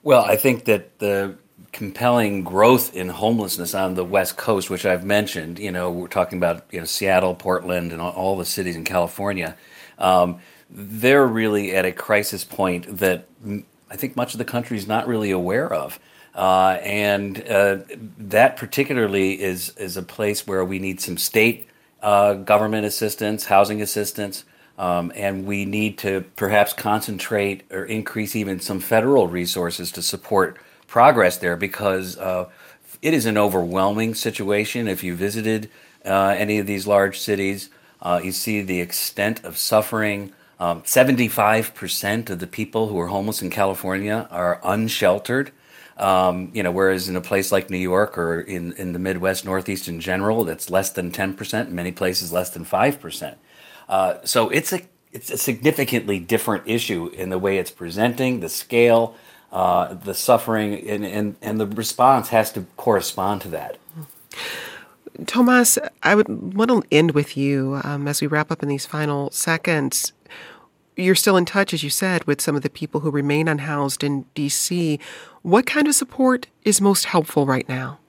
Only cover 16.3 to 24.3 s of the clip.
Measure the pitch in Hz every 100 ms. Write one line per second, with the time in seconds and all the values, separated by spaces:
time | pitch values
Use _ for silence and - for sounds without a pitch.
16.3 | - 95 92 95 90 101 104 104 101 101
17.3 | 98 - 101 101 98 - - 110 - 104
18.3 | 107 127 - 117 - 135 131 107 98 95
19.3 | 92 95 92 90 - 95 92 87 - 104
20.3 | 104 - 95 92 95 95 92 - 85 -
21.3 | 113 113 117 - _ _ _ 104 101 104
22.3 | 98 98 104 107 107 104 - 107 - 104
23.3 | 107 - 98 101 107 104 107 101 - 101